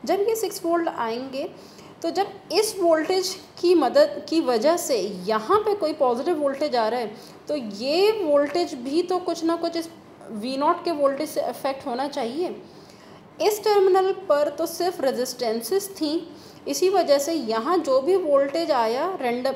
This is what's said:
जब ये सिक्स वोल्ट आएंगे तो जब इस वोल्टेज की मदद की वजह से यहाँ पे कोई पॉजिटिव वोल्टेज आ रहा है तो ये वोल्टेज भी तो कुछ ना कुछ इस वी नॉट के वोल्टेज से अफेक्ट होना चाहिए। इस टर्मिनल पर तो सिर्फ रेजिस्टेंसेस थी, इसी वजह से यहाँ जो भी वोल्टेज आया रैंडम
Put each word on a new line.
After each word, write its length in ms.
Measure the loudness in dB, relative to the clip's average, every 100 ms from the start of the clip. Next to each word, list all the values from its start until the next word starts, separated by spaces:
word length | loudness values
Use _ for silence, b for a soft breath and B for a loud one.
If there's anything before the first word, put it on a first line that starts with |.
| 0
जब 140 | 0
ये 160 | 0 0
सिक्स 280 | -4 -4 -2
वोल्ट 220 | 0 -2
आएंगे 540 | -4 -4 -4 -6 -8 -10 B B B B -6
तो 80 | -4
जब 200 | -2 -4 -6 -2
इस 240 | 0 0 2
वोल्टेज 540 | 4 4 2 0 -2 -8 -14 -2
की 140 | 2 4
मदद 500 | 4 4 4 2 -2
की 100 | 0
वजह 360 | 2 2 2 0
से 200 | 0 -2 -2 -6 -2
यहाँ 320 | -2 2 2
पे 140 | 2 0
कोई 180 | -2
पॉजिटिव 460 | 2 2 2 -2 0
वोल्टेज 360 | -2 -2 -2 0
आ 120 | 0
रहा 120 | -2
है 120 | -6 -10 B B -8
तो 80 | -6
ये 560 | -6 -6 -2 4 4 2
वोल्टेज 500 | 2 2 4 0 -2 -4
भी 220 | -2 -2
तो 140 | 0 -2
कुछ 240 | -2 -2
ना 120 | -2 -2
कुछ 220 | -2 -4
इस 120 | -8 -14 -20 -20 -12
वी 240 | -8 -6 0
नॉट 260 | 0 0 -2
के 60 |
वोल्टेज 380 | 0 0 0 -4
से 120 | -4
अफेक्ट 440 | -4 -4 -4 -4 -6
होना 200 | -4 -4
चाहिए। 480 | -4 -4 -4 -6 -6 B B B B B B -20 -2
इस 220 | 0 2
टर्मिनल 480 | 2 6 6 6 4 0 2
पर 200 | 2 2
तो 160 | 0 -6
सिर्फ 360 | -2 -2 0
रेजिस्टेंसेस 880 | -2 0 -4 -4 -2 -2 0 -2 -2
थी, 360 | -6 -2 -2 -6 B B B -6
इसी 220 | 0 2
वजह 280 | 4 4 2
से 160 | 2
यहाँ 440 | -2 -2 -2 0 0
जो 220 | 2 2
भी 140 | 4 2
वोल्टेज 540 | 4 2 2 -2 0
आया 360 | 2 2 0 -4 -2
रैंडम 300 | -4 -2 -2